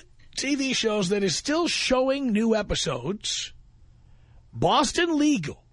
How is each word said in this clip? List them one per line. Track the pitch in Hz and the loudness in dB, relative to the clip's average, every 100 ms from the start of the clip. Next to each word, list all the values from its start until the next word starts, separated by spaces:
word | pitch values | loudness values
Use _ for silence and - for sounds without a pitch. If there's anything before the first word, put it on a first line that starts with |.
| - - - - | -6 -20 -18 -8
T | 262 277 | -4 -2
V | 269 | 0
shows | 247 220 214 180 | 0 0 0 0
that | 202 | 0
is | 196 | 0
still | 143 - 311 339 | -2 -2 0 0
showing | - - 254 262 269 269 | -2 0 2 2 0 0
new | 208 226 | 2 2
episodes, | 220 208 156 - 123 127 208 - - - - - - - - - - - - - | 2 0 -4 -2 -4 -6 -6 -6 -6 -8 -14 -20 -20 -20 -20 -20 -20 -20 -20 -16
Boston | 117 156 233 294 - 339 302 | -2 2 4 2 0 0 2
Legal. | 302 269 147 - _ | 2 2 -2 -10 _